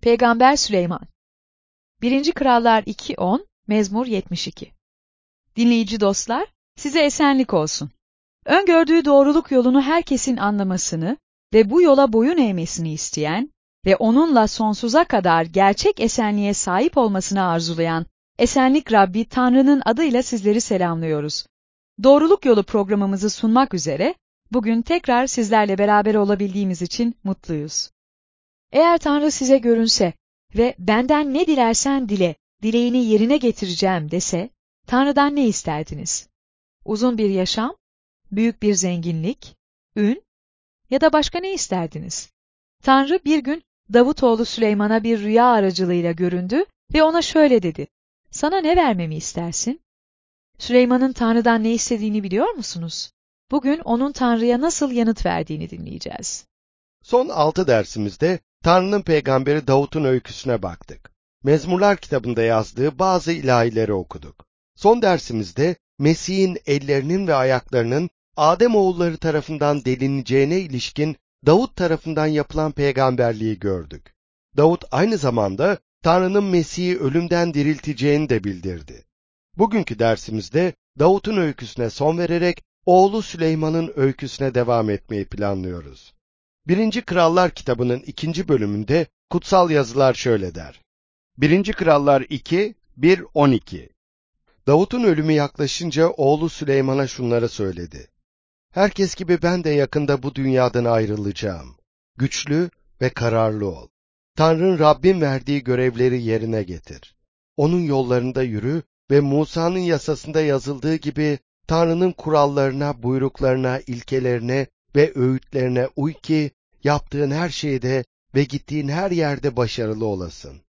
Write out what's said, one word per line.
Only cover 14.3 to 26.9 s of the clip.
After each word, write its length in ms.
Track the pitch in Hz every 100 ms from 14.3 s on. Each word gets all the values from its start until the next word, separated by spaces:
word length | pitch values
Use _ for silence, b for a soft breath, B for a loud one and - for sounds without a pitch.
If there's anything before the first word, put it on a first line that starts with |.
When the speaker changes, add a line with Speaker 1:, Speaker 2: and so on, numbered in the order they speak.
| 262 214
Speaker 1:
sonsuza 560 | - 214 208 240 269
kadar 380 | 349 226 180 165
gerçek 580 | 165 190 196 202 403 -
esenliğe 540 | 226 - 214 208 202
sahip 420 | 202 - 180 302 302
olmasını 460 | 233 190 - 196
arzulayan 640 | 185 165 165 165 165 165 165 _ _ -
Esenlik 540 | 240 277 262 285 -
Rabbi 320 | 220 190 190
Tanrı'nın 580 | 226 - 247 254 269 285
adıyla 380 | - 233 320 240
sizleri 380 | 254 233 196 214
selamlıyoruz. 840 | - 190 175 165 160 151 147 - - _ _ _ _ -
Doğruluk 420 | 226 285 320 403
Yolu 180 | 269 220
programımızı 680 | 196 214 196 208 196 196 208
sunmak 440 | - 220 233 180
üzere 400 | 185 143 143 226 370 _ _ _
bugün 300 | 240 214 226
tekrar 440 | 233 339 - 240 262
sizlerle 520 | - 214 220 208 190
beraber 360 | 208 208 208
olabildiğimiz 680 | 214 202 202 202 190 196 170
için 320 | 175